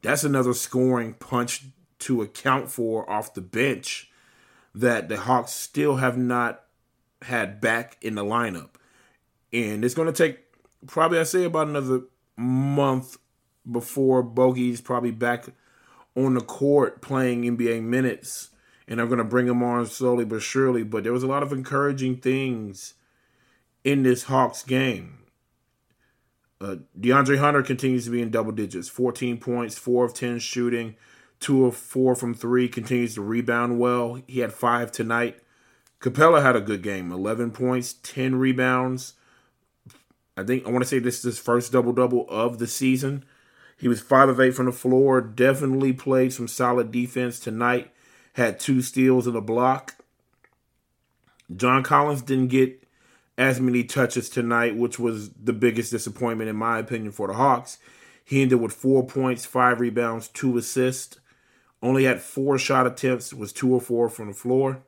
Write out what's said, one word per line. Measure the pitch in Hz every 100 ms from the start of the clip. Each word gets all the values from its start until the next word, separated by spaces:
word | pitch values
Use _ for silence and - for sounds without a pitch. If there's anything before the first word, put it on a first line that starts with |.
That's | - 143
another | 147 139 123
scoring | 123 - 127 127 123 113
punch | 110 - 123 120 - 135 _ _ _
to | - 127
account | 104 - 135 131 -
for | - 113 110 -
off | 104 107
the | -
bench | 92 107 139 104 - - - _ _ _ _ _ _
that | 101 123 113 82
the | 104
Hawks | 127 127 120
still | - - 143 147 135
have | 131 123
not | 123 123 117 - _ _ _ _ _ _
had | - 123 101 104
back | 113 117 120 _
in | 110 107
the | 101
lineup. | 117 117 87 - _ _ _ _ _ _ _ _
And | 120 110 107 120
it's |
gonna | 127 165
take | - 165 - _ _ _ _ 135
probably, | - 165 170
I |
say, | 160 185 180
about | 160 151
another | 147 131 127 127 _ _ -
month | 123 131 139 143 139 131 127 - _ _ _ _ -
before | 120 117 - 131 127
Bogey's | 120 117 131 127 123 120
probably | - 123 120
back | 113 120 120 - _ _ _ _ _ _ -
on | 135
the | 127
court | 110 - 139 143 123 -
playing | - 131 127 120 120
N | 117
B | 117
A | 117
minutes. | 113 123 127 107 - - - _ _ _ -
And | 117
I'm | 117
gonna | 120
bring | 113 120 123
him | 120
on | 120 120 113
slowly | - 127 123 110
but | 110
surely. | - 131 135 123
But | 107 110
there | 104
was | 123
a | 131
lot | 139
of | 143
encouraging | 139 127 139 143 139 131 127
things | 127 131 135 117 107 95 - _ _ _ _ _ _ _ _ _ -
in | 143
this | 127 123
Hawks | - 135 123 -
game. | 131 131 131 101 85 - _ _ _ _ _ _ _ _ _ _ _ _ _ _
Uh, | 98 90 - -
DeAndre | 117 135 135 139
Hunter | 143 143
continues | 135 131 135 127 117
to |
be | 120
in | 117
double | 110 110
digits. | 107 101 90 87
Fourteen | - 123 120 123 117
points, | 123 120 117 -
four | - 123
of | 123 -
ten | 123 120
shooting, | - 123 120 120 113 110 _ _ _ _
two | - 135 127
of | 120
four | - 131 127 123
from | 120
three, | 117 117 127 123
continues | 123 117 127 120
to | 110
rebound | 101 113 120 117 120 120
well. | 120 123 120 123 -
He | 123
had | 113
five | 110 120 120 120
tonight. | - 113 117 120 - _ _ _ _ _ _
Capela | 131 131 160 160
had | 135 120
a |
good | 101 104
game. | 98 98 87
Eleven | 92 98 113 120
points, | 110 127 127 123
ten | - - - 131 127
rebounds. | 131 127 127 127 127 127 127 _ _ _ _ _ _ _ - - _ _ _ -
I |
think, | 98 127 107
I |
wanna | 123 127
say | 135
this | 123 123
is |
his | 123 110
first | - 120 120
double-double | 127 120 120 127 123 -
of | 107 117 117
the | 117
season. | - 131 131 135 139 - _ _ _ - _
He | 127
was | 113
five | - 131 135
of | 123
eight | 131 131
from | 127
the |
floor. | 123 127 127 135 131
Definitely | 110 110 127 139 139 135 135
played | 131 - 131 131
some | 127 117
solid | - 123 123 110
defense | 120 123 127 123 120
tonight. | - 110 120 123 - _ _ _ _
Had | - 120 95
two | - 131
steals | 127 - 131 127 120
and | 117
a |
block. | 107 113 127 135 - - _ _ _ _ _ _ _ _ _ _ _ _ _ _ _ 90
John | 123 131
Collins | 131 139 147 139
didn't | 120 131 127
get | 131 131 - _ _ _ _ _ -
as | 135 127
many | 127 123
touches | 117 143 120 123 -
tonight, | - 117 117 117 107
which | 120 117
was | 120 110 104
the | - 107
biggest | 113 120 113 117
disappointment, | 117 117 - 120 110 110
in | 107
my | 113 113
opinion, | 110 123 107
for | 98 98
the |
Hawks. | 104 135 123 127 - _ - - _
He | _ 135
ended | 135 127
with | 113
four | - 131 135 127
points, | 139 131 123 -
five | 127 123 117
rebounds, | 120 110 117 113 110
two | - 135 120
assists. | 113 131 127 131 - - _ _ _ _ _ _
Only | 120 135
had | 135 123
four | - - 135 139
shot | - 135 127
attempts, | 123 131 123 -
was | 135 104
two | - 131
or | 127
four | 123 120 117
from | - 107
the |
floor. | 101 123 127 135 131